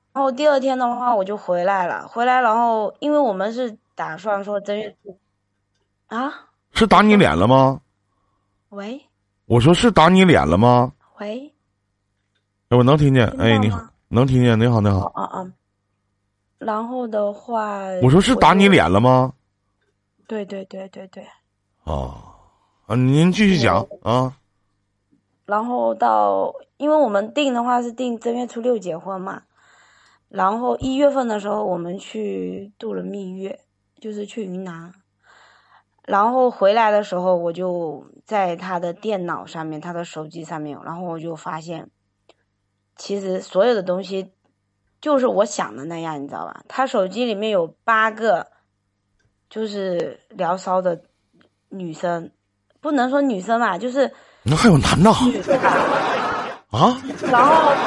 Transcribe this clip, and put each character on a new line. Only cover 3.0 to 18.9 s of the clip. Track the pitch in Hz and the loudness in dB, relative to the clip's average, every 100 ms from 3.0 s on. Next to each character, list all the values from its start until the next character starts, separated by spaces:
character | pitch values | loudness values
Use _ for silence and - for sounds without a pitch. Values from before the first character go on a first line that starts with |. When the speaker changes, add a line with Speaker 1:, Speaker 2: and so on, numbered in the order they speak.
| 294 | 0
Speaker 1:
为 | 294 | 0
我 | 254 | 0
们 | 190 202 | -2 -4
是 | 233 247 214 _ | -6 -8 -10 _
打 | - 160 156 | -12 -10 -8
算 | 214 202 | -6 -6
说 | 202 202 | -4 -8
正 | 202 208 | -6 -8
月， | 214 - 202 185 _ _ _ _ _ _ _ _ - | -8 -14 -20 -20 _ _ _ _ _ _ _ _ -10
啊？ | 220 277 - _ _ _ | -8 -8 -10 _ _ _
Speaker 2:
是 | - 214 | 2 6
打 | 180 | 6
你 | 208 208 | 8 6
脸 | 113 80 | 6 4
了 | 104 | 4
吗？ | 135 131 131 _ _ _ _ _ _ _ _ _ | 6 4 0 _ _ _ _ _ _ _ _ _
Speaker 1:
喂？ | 202 202 277 _ _ _ _ - | -14 -12 -14 _ _ _ _ -2
Speaker 2:
我 | 117 | 2
说 | 135 | 4
是 | 175 240 | 4 4
打 | 170 160 | 6 6
你 | 185 | 6
脸 | 185 104 71 | 6 6 4
了 | 87 | 4
吗？ | 120 123 127 - _ - | 4 4 2 -6 _ -14
Speaker 1:
喂？ | 208 247 294 _ _ _ _ _ _ _ _ _ _ _ - | -12 -12 -14 _ _ _ _ _ _ _ _ _ _ _ 0
Speaker 2:
哎， | 123 | 4
我 | |
能 | 123 151 | 6 4
听 | 143 | 4
见。 | 131 107 | 4 2
Speaker 1:
听 | - | 2
到 | |
吗？ | 113 | 2
Speaker 2:
哎， | 110 | 4
你 | 107 | 2
好。 | 92 - _ - | -2 -8 _ -2
能 | 110 135 | 0 2
听 | 127 | 4
见， | 123 110 | 4 4
你 | 123 | 4
好， | 113 | 4
你 | 101 | 2
好。 | 95 87 | 2 -2
Speaker 1:
哦， | |
哦， | - 98 | -6 -8
哦。 | - 185 - _ _ _ _ _ _ _ _ _ - | -8 -10 -14 _ _ _ _ _ _ _ _ _ -12
然 | 208 214 233 | -8 -6 -6
后 | 254 233 | -8 -6
的 | 214 208 | -4 -4
话， | 208 - 226 214 202 190 185 | -6 -6 -6 -4 -6 -6 2
Speaker 2:
我 | 127 | 4
说 | 170 | 6
是 | 214 254 | 4 4
打 | 156 | 6
你 | 190 196 | 6 6
脸 | 160 82 | 6 4